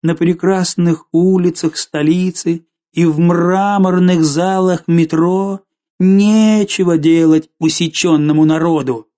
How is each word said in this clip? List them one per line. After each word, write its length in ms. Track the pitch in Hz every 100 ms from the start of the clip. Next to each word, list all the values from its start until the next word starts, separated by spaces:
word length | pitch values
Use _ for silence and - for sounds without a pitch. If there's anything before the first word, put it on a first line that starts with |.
На 140 | 165 165
прекрасных 880 | 170 170 180 190 180 - 170 160 _
улицах 640 | 160 180 185 180 165 165 -
столицы 880 | - 151 151 175 185 - 170 170 _ _ _
и 120 | 165
в 160 | 170 151
мраморных 1040 | 170 175 175 190 202 202 185 180 180 180
залах 640 | 156 147 180 190 185 175 -
метро 720 | 170 160 160 170 185 196 196 _ _ _ _
нечего 1000 | 185 196 208 220 220 214 196 - 180 165
делать 520 | 156 165 160 156 156 _
усеченному 840 | 160 - 170 - 180 156 147 151
народу. 640 | 156 160 170 160 131 117 -